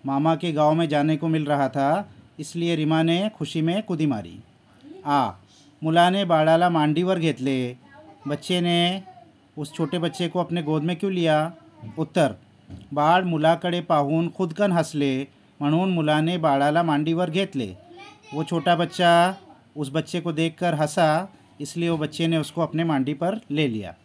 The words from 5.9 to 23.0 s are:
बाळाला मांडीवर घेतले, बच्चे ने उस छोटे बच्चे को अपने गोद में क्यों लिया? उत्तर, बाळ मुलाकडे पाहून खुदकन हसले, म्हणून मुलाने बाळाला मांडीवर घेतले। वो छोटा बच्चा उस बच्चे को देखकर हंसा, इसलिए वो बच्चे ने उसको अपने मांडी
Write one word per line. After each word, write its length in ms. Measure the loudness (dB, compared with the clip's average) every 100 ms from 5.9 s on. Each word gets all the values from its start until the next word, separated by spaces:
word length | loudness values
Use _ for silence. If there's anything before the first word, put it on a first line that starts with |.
| 4 4 2 2
बाळाला 440 | 2 4 4 4
मांडीवर 500 | 2 2 2 0 0
घेतले, 560 | 0 -2 -2 -2 -4 -8 -20 -20 -20 -14 -8
बच्चे 320 | -8 -2 0
ने 420 | 2 2 0 -2 -12 -20 -20 _ _ -12
उस 160 | -10 -4
छोटे 200 | -4 -2
बच्चे 300 | -4 -4 -4
को 120 | -2
अपने 220 | -2 -4
गोद 220 | -2 -2
में 120 | -2 -2
क्यों 160 | -2
लिया? 380 | 0 2 2 0 -6 -20 -18 -14 -6
उत्तर, 340 | -4 0 0 -2 -18 _ -20 -20 -8
बाळ 300 | 0 2 2
मुलाकडे 580 | 2 2 2 2 0 -4
पाहून 480 | 0 0 2 0 -2
खुदकन 420 | -2 -4 0 0
हसले, 540 | 2 0 -2 0 -2 -6 _ _ _
म्हणून 340 | 0 2 2
मुलाने 440 | 0 2 2 0 0
बाळाला 460 | 2 2 2 2
मांडीवर 460 | 2 0 0 0 0
घेतले। 440 | -2 -2 -4 -6 -10 -20 -20 -20 -20 -10
वो 100 | -8
छोटा 320 | -4 -2 0 0
बच्चा 580 | 0 2 4 6 4 -2 -18 -20 _ -10
उस 120 | -4
बच्चे 300 | -4 -4 -6
को 100 | -4
देखकर 420 | -2 -4 -2 -2
हंसा, 540 | 0 -2 2 2 2 -4 -14 -20 -14
इसलिए 300 | -10 -4 -2
वो 80 | -2
बच्चे 300 | -4 -2 0
ने 100 | 0
उसको 240 | -2 -4
अपने 220 | -4 -2
मांडी 300 | -2 0